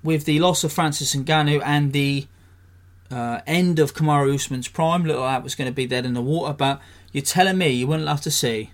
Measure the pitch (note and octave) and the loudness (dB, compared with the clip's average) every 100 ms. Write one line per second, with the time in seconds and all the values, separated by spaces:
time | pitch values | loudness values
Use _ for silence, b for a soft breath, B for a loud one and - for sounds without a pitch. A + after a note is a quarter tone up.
0 | D#3 D#3+ D3 D3+ F3+ E3+ D#3 - D#3+ C#3+ | 0 -2 2 2 4 2 -2 0 0 0
1 | C3+ C#3+ C3+ D#3 D3 D3 C#3 D3 C#3+ C#3+ | -2 -2 0 2 4 2 2 0 2 2
2 | C#3 C#3 - b b b b - - - | 0 -2 -6 b b b b -20 -20 -20
3 | - B2 A#2+ A#2 - E3 F3+ D#3+ D3 - | -10 -6 -4 -6 -2 0 2 4 2 2
4 | D#3 C#3+ C#3 C#3 - B2+ B2 - E3 F3 | 2 2 2 0 -4 -6 -8 -2 0 2
5 | E3 B2+ C3 E3+ B2+ - C3 C3 B2+ B2 | 0 -2 0 -2 -4 -6 -4 -4 -2 -2
6 | B2+ B2 B2 D#3+ D3+ D3 C#3 C#3 B B | -2 -2 0 0 -2 -2 -2 -2 B B
7 | B - - F3 F#3+ F#3 E3+ B2 B2+ D#3 | B -6 -2 2 4 4 2 2 0 -2
8 | D#3 D3 D#3+ D3 C3 A2 G#2+ | -2 -4 -2 -2 -2 -2 -8